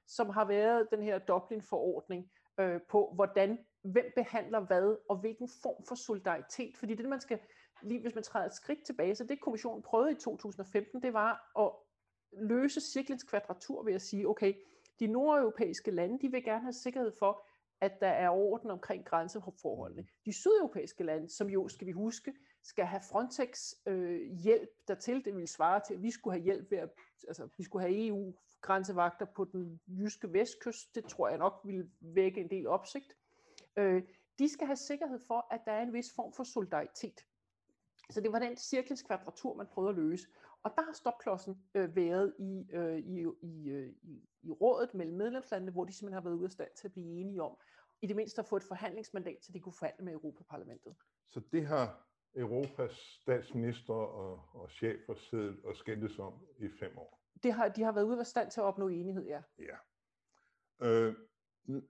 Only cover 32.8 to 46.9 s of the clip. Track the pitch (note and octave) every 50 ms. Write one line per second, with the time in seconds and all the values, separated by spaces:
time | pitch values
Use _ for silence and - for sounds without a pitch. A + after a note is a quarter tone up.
32.8 | - - - C#4 C#4 - - _ _ _ _ _ _ _ _ - - _ _ G3+
33.8 | G3+ F#3+ F#3 F#3 F#3 - - _ _ _ _ - C#4 D4+ D4 - D#4+ C4+ C#4 B3+
34.8 | - - C#4+ C#4+ E4 C#4 B3+ B3 B3+ - A3+ A#3+ - - - A3+ - A3 G#3+ G#3+
35.8 | A#3+ A#3+ A3 A#3+ A#3+ - - - A3+ - - - B3+ - - A#3 F#3+ F3+ E3 D3
36.8 | F3 - - - - F#3+ - - - _ _ _ _ _ _ _ _ _ _ _
37.8 | _ _ _ _ - - - G#3+ G3+ A3 G#3+ A3+ B3 A#3+ B3 - - - C#4 B3+
38.8 | C4 - C#4 A#3+ - - G3+ F#3+ F#3+ - - - - B3 - G3+ G3+ - - G3
39.8 | F#3 G3+ G3+ F3 D#3 D#3 E3+ F3+ - - _ - - - - _ - A3 - -
40.8 | D#4+ D#4+ D#4 - - A#3+ A#3+ - - A3+ F#3+ F#3 - G3 F#3+ F#3+ - _ - G3
41.8 | F#3 E3+ E3 F#3+ F3 E3+ F3 F#3 G3+ G3 - - G3 F#3+ F#3+ F#3+ F#3 F#3+ - F3
42.8 | E3+ E3 E3 D#3+ - F3+ F#3 F3 E3 E3 - - - E3+ E3 D#3+ D3+ C#3 C#3 C#3
43.8 | C3 B2+ - - - E3 C#3 - - _ _ _ - D#3+ - - G3 B3+ B3 -
44.8 | A#3+ B3 - F#3 E3+ D#3+ E3+ F#3 G#3 A#3 B3 C4 B3+ - G#3+ F#3+ F#3 F#3+ F3 F3+
45.8 | F3+ F3+ F#3+ - G#3 G3 F#3+ F#3+ E3+ F3 E3+ E3+ F3+ F#3 F#3 - - - - -
46.8 | - G3